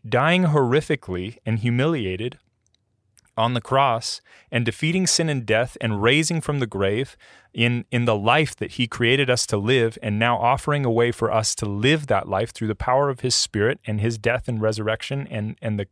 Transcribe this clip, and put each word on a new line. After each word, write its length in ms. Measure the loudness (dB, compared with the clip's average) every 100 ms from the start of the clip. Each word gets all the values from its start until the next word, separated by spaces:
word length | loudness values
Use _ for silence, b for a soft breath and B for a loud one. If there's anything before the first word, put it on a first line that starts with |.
| 0
dying 380 | 2 4 4 4
horrifically 920 | 4 4 2 2 -4 -4 -6 -6 -8 -4
and 140 | -2
humiliated 760 | 0 0 0 0 -4 -6 -8 -10 _ _ _ _ _ _ _ _ _ -2
on 160 | 0
the 80 | 0
cross, 580 | 0 2 2 0 -4 -12 b b b
and 140 | -2 -2
defeating 400 | -2 0 0 2
sin 240 | 0 0
and 160 | -2 2
death, 320 | 0 0 -4
and 220 | -4 2
raising 400 | 4 4 2 -2
from 180 | -2 -2
the 60 | -2
grave 500 | -2 0 0 -4 -10 B B B
in, 320 | 0 2 2 -2
in 140 | 0 2
the 100 | 2
life 400 | 4 2 2 -4
that 160 | -8
he 160 | -2 -4
created 420 | 0 2 2 2
us 160 | 0 0
to 120 | -2
live, 380 | 2 2 2 -2
and 160 | -4 2
now 220 | 2 2
offering 440 | 2 0 0 0
a 60 | 0
way 220 | 2 2
for 200 | 2 0
us 220 | 0 0
to 140 | -4 -4
live 400 | 0 2 0 0
that 200 | -2 0
life 240 | -4 -4
through 160 | -4 -6
the 60 |
power 360 | -4 0 0 0
of 100 | -2
his 160 | -2 -2
Spirit 440 | -2 0 0 0 -4
and 160 | -2
his 160 | -2 0
death 300 | -2 -2 -4
and 120 | -2
resurrection 680 | -2 0 -4 -4 -4 -8 -6
and, 280 | -6 -6 -6
and 180 | -6 -4
the 60 | -6